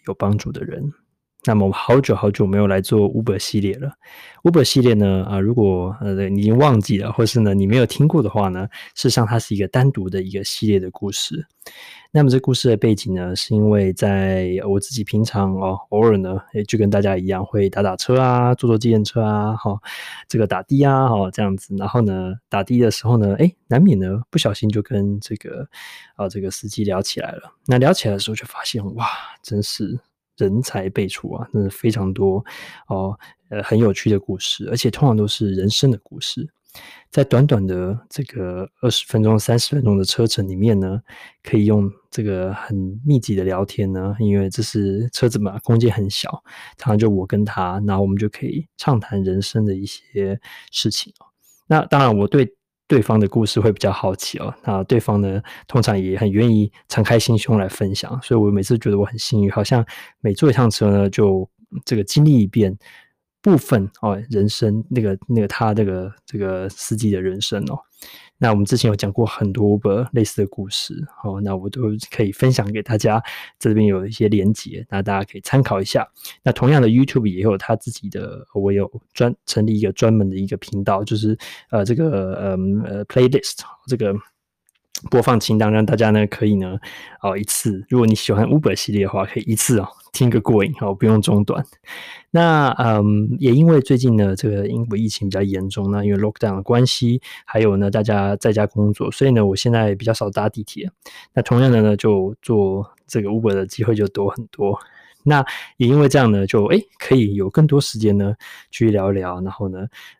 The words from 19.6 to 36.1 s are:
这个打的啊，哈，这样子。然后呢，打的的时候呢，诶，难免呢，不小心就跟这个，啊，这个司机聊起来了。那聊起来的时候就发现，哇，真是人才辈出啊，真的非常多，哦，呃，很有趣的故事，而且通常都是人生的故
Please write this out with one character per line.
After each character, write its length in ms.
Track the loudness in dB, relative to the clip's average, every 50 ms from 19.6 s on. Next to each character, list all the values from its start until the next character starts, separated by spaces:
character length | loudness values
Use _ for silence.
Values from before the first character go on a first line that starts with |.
| -4 -6 -6 -6 -10 -14 -16 -16 -16 -16 -18 -18 -12 _
这 100 | -2 -2
个 80 | 0
打 160 | 0 -2 -4 -2
的 200 | 0 0 2 4
啊， 240 | 4 4 2 2 2
哈， 240 | 2 0 0 -2
这 100 | -2 -4
样 140 | -2 -2 -2
子。 180 | -4 -6 -8 -8 -6
然 100 | -6 -2
后 140 | 0 0
呢， 320 | 0 0 0 -2 -4 -6 -8 -10 -10 _
打 120 | -4 -4
的 160 | -2 0 2 2
的 140 | 2 2
时 160 | 2 0 0 0
候 80 | 2
呢， 200 | 2 2 2 2
诶， 200 | 2 2 2 2 _ _ _
难 140 | 2 4
免 160 | 6 6 4 4
呢， 240 | 0 -2 -4 -6 -6 -4
不 80 | -4 -2
小 160 | -2 -2 -2
心 140 | -2 -2 -2
就 140 | -2 -2
跟 360 | -4 -2 -4 -2 -2 -2 -4 -4
这 120 | -6 -10 -12 -12
个， 280 | -10 -14 -12 -12 -14 -14 _ -20 -20 -20 -20 -20 -20 _ _
啊， 120 | -8 -8 -8
这 140 | -6 -6
个 100 | -8 -8
司 160 | -8 -10 -12 -12
机 160 | -8 -4 -4
聊 180 | -2 -2 -2
起 200 | -4 -4 -6 -8
来 100 | -8 -10
了。 220 | -12 -14 -18 -20 _ _ _ 0
那 100 | 2 4
聊 160 | 4 4 2
起 160 | 2 0 -2
来 40 | -4
的 60 | -2
时 100 | -4 -6
候 60 | -8
就 100 | -10 -12
发 160 | -14 -16 -12 -10
现， 180 | -8 -8 -6 -8 -8 -8
哇， 120 | -6 -6 -6 -6 -8 -14 -18 -20 -20
真 220 | _ -6 -4 -4 -4
是 340 | -4 -6 -6 -6 -6 -8 -10 -12 _ _ _ _ _ _ -4
人 240 | -2 0 0 -2
才 260 | -2 -4 -6 -6 -8 -6
辈 180 | -4 -4 -4 -4
出 260 | -6 -10 -12 -12 -10
啊， 140 | -10 -10 -6
真 120 | -2 -2 -2
的 60 | -2
非 200 | -4 -2 -2 -2
常 240 | 0 0 -2 -4 -2
多， 320 | 0 0 0 0 0 -4 -8 -14 -18 -18 -20 -20 -20 -10 _
哦， 320 | -6 -4 -4 -6 -6 -10 -14 -20 _ _ _ _
呃， 120 | -8 -8 -2
很 140 | 0 2 4
有 140 | 4 4
趣 160 | 2 0 0 0
的 120 | 0 0
故 180 | 0 -4 -8 -6
事， 300 | -6 -6 -6 -6 -6 -6
而 80 | -4 -2
且 120 | -2 -2
通 200 | 0 2 2 2
常 80 | 4 2
都 100 | 2 0
是 240 | -2 -2 -2 -2 -2
人 140 | 0 0 0
生 220 | 0 2 2 2
的 100 | 2 0 -4
故 180 | _